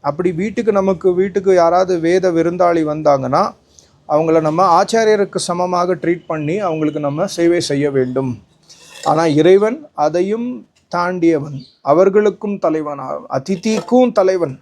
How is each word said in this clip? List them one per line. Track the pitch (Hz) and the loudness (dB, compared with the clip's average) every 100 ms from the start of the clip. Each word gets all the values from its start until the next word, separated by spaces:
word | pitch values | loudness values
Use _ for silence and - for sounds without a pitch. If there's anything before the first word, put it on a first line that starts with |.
| 147 | -6
அப்படி | 147 180 160 | -2 -4 -2
வீட்டுக்கு, | 208 214 226 202 | -4 -2 0 0
நமக்கு | 190 185 190 180 | 0 0 0 0
வீட்டுக்கு | 196 202 190 180 | 0 -2 2 4
யாராவது | 170 175 185 180 165 | 4 2 0 0 0
வேத | 185 185 165 | 2 2 0
விருந்தாளி | 165 180 175 170 151 | 0 2 2 2 -2
வந்தாங்கன்னா, | 151 151 139 127 147 208 - _ _ _ _ - | -2 0 0 0 0 -2 -6 _ _ _ _ -4
அவங்கள | 151 160 160 156 | -2 2 2 0
நம்ம | 160 190 226 | 0 2 2
ஆச்சாரியருக்கு | - 226 220 214 185 185 - | 2 0 2 2 0 -4 -6
சமமாக | 175 180 180 180 170 | -4 -2 -2 -2 -2
ட்ரீட் | 160 175 - | -2 -4 -4
பண்ணி | 160 151 190 190 | -6 -4 -4 -4
அவங்களுக்கு | 160 151 151 147 | -2 -4 -2 -6
நம்ம | 143 196 - | -4 -4 0
சேவை | 170 170 - | 0 0 0
செய்ய | 143 147 135 | -2 0 0
வேண்டும். | 127 127 135 107 _ _ _ - - - - | 0 -2 -4 -8 _ _ _ -20 -20 -6 -2
ஆனா | 156 165 147 | 0 2 4
இறைவன் | 160 190 214 285 294 - 151 | 6 6 4 -2 -10 -2 -2
அதையும் | 170 190 220 240 247 - _ _ 175 | 0 -2 -4 -6 -10 -16 _ _ -4
தாண்டியவன், | 180 185 165 156 151 135 - _ 135 | -4 0 2 2 -4 -12 -16 _ 0
அவர்களுக்கும் | 156 196 202 214 214 208 196 | 4 4 4 0 -2 -8 -4
தலைவன், | 175 156 147 143 135 147 - 135 | -2 -2 -6 -10 -10 -10 -6 -6
அதிதிக்கும் | 135 185 220 220 - 247 247 226 | -4 -4 -2 -4 2 2 4 2
தலைவன். | 185 190 156 135 | 2 0 -4 -8